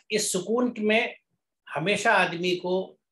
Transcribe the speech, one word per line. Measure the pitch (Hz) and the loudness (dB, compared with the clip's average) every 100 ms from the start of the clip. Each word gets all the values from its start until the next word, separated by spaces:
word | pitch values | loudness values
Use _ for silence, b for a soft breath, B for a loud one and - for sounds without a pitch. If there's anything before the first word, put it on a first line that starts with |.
| - | -4
इस | 214 - | -2 -2
सुकून | 185 202 240 247 214 | -4 -2 0 0 0
में | 214 220 - - _ _ _ _ - | 2 2 0 -8 _ _ _ _ -10
हमेशा | 143 180 196 226 | -4 -2 2 4
आदमी | 202 175 165 180 | 4 2 -2 -2
को, | 180 180 185 - - _ | -2 0 -2 -4 -12 _